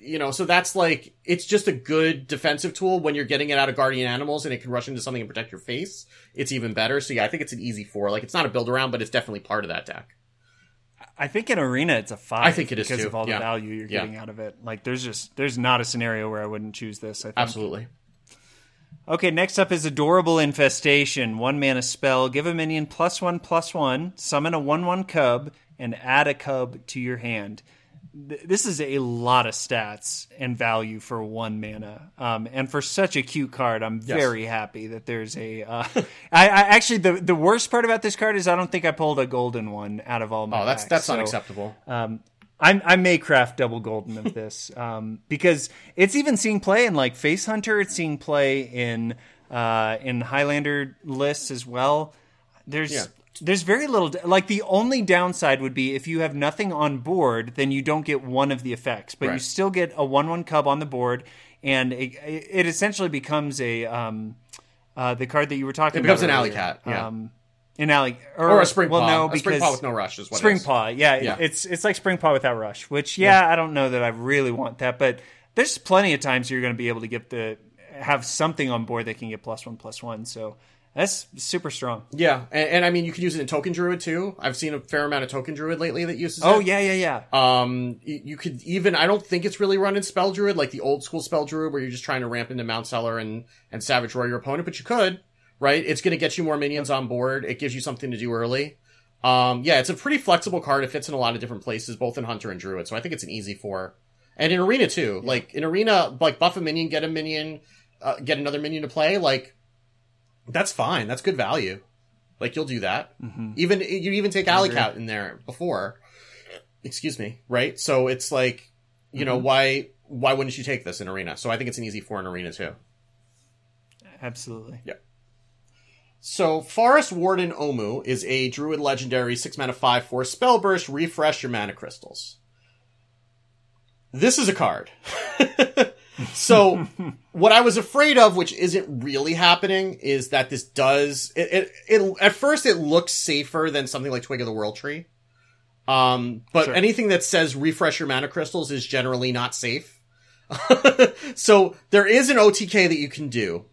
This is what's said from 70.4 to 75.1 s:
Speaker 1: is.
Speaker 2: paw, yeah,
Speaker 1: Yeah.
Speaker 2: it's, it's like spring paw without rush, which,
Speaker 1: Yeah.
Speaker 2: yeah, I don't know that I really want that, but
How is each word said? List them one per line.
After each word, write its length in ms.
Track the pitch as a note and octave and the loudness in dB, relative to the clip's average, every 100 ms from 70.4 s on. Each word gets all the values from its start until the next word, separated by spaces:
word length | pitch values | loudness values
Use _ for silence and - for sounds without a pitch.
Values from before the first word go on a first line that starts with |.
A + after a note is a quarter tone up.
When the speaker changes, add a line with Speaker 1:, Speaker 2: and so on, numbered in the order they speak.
| G#3+ F#3+ | 4 4
Speaker 1:
is. 60 | C#3+ | 2
Speaker 2:
paw, 220 | B2 A2 | 2 2
yeah, 280 | B2 D3 C3 | 4 4 4
Speaker 1:
Yeah. 160 | B2+ G2+ | 2 0
Speaker 2:
it's, 240 | D#3+ - | -2 -2
it's 220 | F#3 E3+ G#3 | -6 -2 -2
like 100 | F#3 | 0
spring 220 | F#3+ F3+ | 0 2
paw 160 | D#3+ | 2
without 220 | C#3 C3 A#2 | 2 2 -2
rush, 260 | G#2+ G2+ - | -6 -10 -6
which, 280 | C#3+ C#3+ - | -4 -4 2
Speaker 1:
Yeah. 220 | G3 F#3+ | 6 8
Speaker 2:
yeah, 80 | E3+ | 8
I 60 | E3 | 4
don't 180 | D#3+ | 2
know 160 | D3 C3+ | 0 0
that 140 | B2 | 2
I 60 | A#2+ | 0
really 420 | A2+ B2 C#3+ C3 | -2 0 2 2
want 280 | A#2 B2 A#2 | -2 -4 -4
that, 200 | B2+ B2 | -4 2
but 200 | C3 | 0